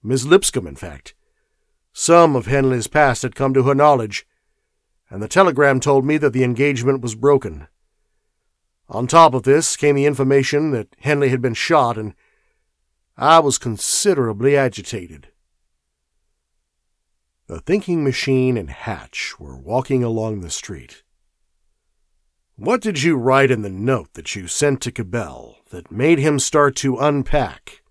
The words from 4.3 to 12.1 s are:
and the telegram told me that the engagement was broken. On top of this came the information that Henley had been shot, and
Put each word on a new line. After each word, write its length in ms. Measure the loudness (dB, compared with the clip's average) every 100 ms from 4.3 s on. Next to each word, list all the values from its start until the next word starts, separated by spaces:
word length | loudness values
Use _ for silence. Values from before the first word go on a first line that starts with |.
| _ _ _ _ _ _ _ _
and 120 | -12
the 60 | -4
telegram 520 | 2 2 4 2 2
told 240 | 2 2
me 140 | 2 0
that 160 | 0
the 100 | 0
engagement 580 | -2 0 0 0 -2 -2
was 140 | -4 -2
broken. 520 | 2 2 0 -14 -20 _ _ _ _ _ _ _ _ _ _ _ _
On 180 | -8 2
top 260 | 6 6
of 100 | 4
this 340 | 2 2 2 -2
came 180 | 0 2
the 100 | 0
information 680 | 0 2 2 2 -2 -2
that 240 | -4 -6 _
Henley 300 | -4 0 0
had 120 | 0
been 120 | -2
shot, 440 | -4 0 2 2 -2
and 180 | -10